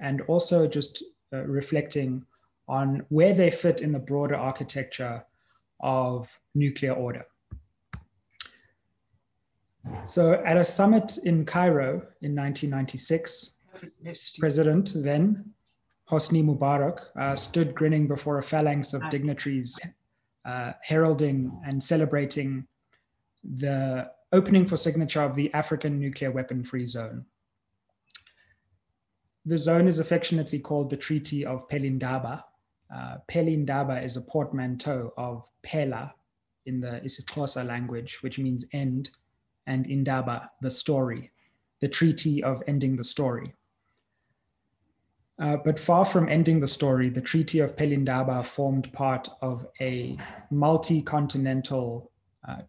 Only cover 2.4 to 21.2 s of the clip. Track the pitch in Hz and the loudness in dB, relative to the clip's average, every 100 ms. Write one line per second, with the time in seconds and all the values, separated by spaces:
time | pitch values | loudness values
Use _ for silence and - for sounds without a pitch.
2.4 | _ _ - 135 139 139 - 151 190 190 | _ _ -4 0 0 -2 0 6 6 8
3.4 | 170 - 170 165 151 143 - 143 143 143 | 4 4 0 2 0 -2 -2 -2 0 0
4.4 | 131 - 139 139 131 - 120 117 - _ | -2 -4 -8 -8 -8 -8 -8 -8 -14 _
5.4 | _ _ _ - 131 131 127 123 120 - | _ _ _ -6 0 2 0 -2 -8 -18
6.4 | _ 147 143 139 135 127 123 120 - _ | _ 0 0 0 -2 0 -4 -6 -12 _
7.4 | _ - _ _ _ - _ _ _ - | _ -20 _ _ _ -20 _ _ _ -16
8.4 | - _ _ _ _ _ _ _ _ _ | -16 _ _ _ _ _ _ _ _ _
9.4 | _ _ _ _ - - - 175 165 180 | _ _ _ _ -12 -12 -4 2 4 4
10.4 | 170 175 170 - 202 220 220 - 175 165 | 4 2 4 4 6 6 2 -4 2 2
11.4 | 156 175 180 147 131 175 - - 147 143 | 2 2 4 4 2 -4 -8 -10 -6 -4
12.4 | 139 131 147 135 135 127 - 165 165 - | -4 -4 -4 -2 -4 -4 -2 -2 0 -6
13.4 | - _ _ - 170 _ 170 170 - - | -6 _ _ -20 -20 _ -14 -10 -10 -2
14.4 | 156 143 156 165 196 160 143 147 196 196 | 0 4 4 4 2 -2 0 4 4 2
15.4 | - _ _ _ _ _ - 156 - 165 | -4 _ _ _ _ _ -2 0 4 4
16.4 | 151 135 139 143 143 - - - 139 135 | 4 4 2 2 0 -2 -12 -6 -2 -2
17.4 | - 170 147 135 156 156 143 139 151 143 | -2 0 0 2 2 4 2 0 -2 -2
18.4 | 135 156 151 147 - 135 147 139 147 139 | 0 0 2 0 -2 -4 -4 -2 -2 -4
19.4 | 143 135 120 - 175 _ _ _ _ _ | -4 -4 -4 -8 -10 _ _ _ _ _
20.4 | 123 123 123 - - 160 160 143 | -10 -8 -8 -10 0 4 4 4